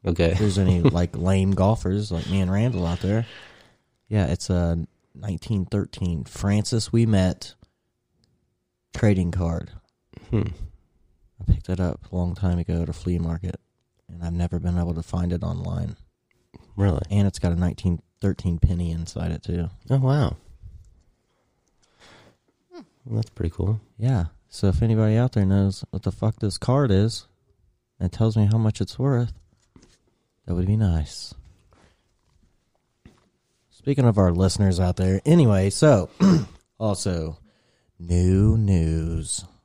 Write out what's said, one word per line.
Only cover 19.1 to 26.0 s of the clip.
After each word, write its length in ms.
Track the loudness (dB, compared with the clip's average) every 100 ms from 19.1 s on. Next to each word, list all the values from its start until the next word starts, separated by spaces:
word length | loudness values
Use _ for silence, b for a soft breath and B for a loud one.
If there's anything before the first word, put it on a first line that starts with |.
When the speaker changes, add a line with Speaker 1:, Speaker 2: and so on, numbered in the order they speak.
| -6 -6
Speaker 2:
it, 120 | -6
too. 260 | -4 -4 -6 -10 -2
Speaker 1:
Oh, 80 | 0
wow. 380 | 2 2 0 -2 -16 -20 -20 -20 -20 _ _ _ _ _ _ _ _ _ B B B B B B _ _ _ -20 -20 _
Well, 120 | -8 -6
that's 140 | -6
pretty 200 | -6 -6
cool. 260 | -4 -4 -4 _ -4
Speaker 2:
Yeah. 280 | -2 0 -2 _ _
So 200 | -2 0
if 140 | 2
anybody 340 | 2 2 2 2
out 160 | 2
there 120 | 2 2
knows 380 | 2 2 -2 -8
what 120 | -6